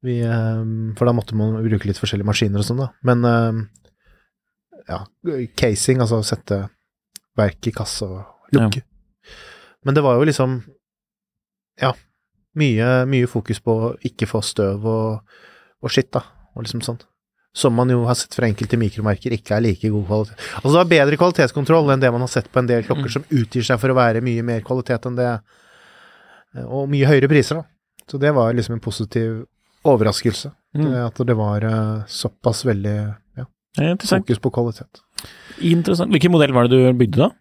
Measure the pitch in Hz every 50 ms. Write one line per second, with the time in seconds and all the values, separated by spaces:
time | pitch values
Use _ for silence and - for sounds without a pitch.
0 | - 127 123 120 117 117 117 117 113 113 113 113 113 110 110 110 110 110 107 -
1 | 123 120 120 120 104 - 113 110 107 110 110 110 113 113 107 101 - 101 98 -
2 | - - - 98 101 104 101 - 117 104 98 101 104 - 120 127 135 123 - _
3 | - 127 123 120 120 120 117 117 117 113 110 113 110 104 _ _ _ _ _ _
4 | _ _ _ _ _ _ _ _ _ _ _ _ _ _ _ - - _ - -
5 | 98 - _ _ _ 170 156 135 123 113 _ - - 123 107 101 - - 131 127
6 | 123 107 117 113 104 - - 107 - - 101 98 98 101 _ _ _ _ _ _
7 | _ _ _ - _ _ _ - 107 101 - - - 120 - - 107 - - -
8 | 110 95 92 95 98 - - _ _ _ - - 113 107 101 131 - _ _ _
9 | _ _ _ _ _ - - - - - - - - _ _ _ _ 135 139 151
10 | 147 135 123 120 143 156 143 - 135 127 131 127 113 - _ _ _ _ _ _
11 | _ _ _ _ _ _ _ _ _ _ _ _ _ _ _ _ - 131 123 -
12 | _ _ _ _ _ _ _ _ _ _ _ 156 151 139 120 107 113 123 127 127
13 | 127 131 139 131 120 123 - 117 107 - 113 - _ - 113 110 110 117 - -
14 | _ 123 - _ 113 104 - 113 104 - - - 107 98 98 101 104 113 110 113
15 | 110 110 110 107 _ _ _ _ _ - _ _ _ _ _ _ - 123 - -
16 | 131 - - 131 - - _ _ - _ _ - 117 110 - 120 113 - 117 120
17 | - _ _ _ _ _ _ _ _ _ _ - - 139 117 117 123 127 127 120
18 | 117 117 123 - - - - - 120 117 104 - 113 104 - 117 117 101 - -
19 | 104 107 101 95 - 131 117 104 - - 104 107 117 113 98 - - 110 107 104
20 | 101 87 104 107 107 104 - - - - - - - 131 147 170 185 175 170 156
21 | 139 139 147 - 175 180 175 - 156 120 - - 139 - 160 165 156 143 135 135
22 | 131 127 117 120 127 127 - 131 104 - _ 131 127 120 120 117 113 - 131 147
23 | 139 123 117 135 147 _ 160 135 113 - - 127 117 - - 113 107 135 131 127
24 | 123 120 113 113 117 127 117 117 113 120 117 113 107 - 127 127 123 - 127 113
25 | - 127 123 120 123 120 120 110 - _ _ _ _ _ _ _ _ _ _ -
26 | - _ _ _ _ _ _ _ _ _ _ 120 123 117 120 135 139 139 143 143
27 | 135 131 151 135 131 139 151 147 123 - 147 165 156 _ _ _ _ _ _ _
28 | - _ - 139 135 147 151 135 120 113 117 120 110 - 120 113 - - 104 -
29 | 113 104 - 117 113 110 113 110 120 _ _ _ _ _ _ _ _ - 139 117
30 | 107 107 101 - - 120 104 - - 143 - _ _ _ _ 147 151 147 127 123
31 | 123 117 - - 131 120 123 110 107 104 104 104 104 110 110 110 110 107 110 107
32 | 107 - - - - 107 - _ _ 120 113 - - 131 110 101 98 104 104 104
33 | 104 104 104 - _ _ _ - 127 - _ _ _ _ _ - 143 156 175 190
34 | - - 190 190 196 - 120 110 - 131 - - 120 120 110 - - _ _ _
35 | _ _ _ - - - - - - - - - - 170 165 170 165 156 180 170
36 | - - - 156 - 175 170 165 147 135 131 123 120 120 123 131 127 127 127 123
37 | 123 110 - - 143 208 - _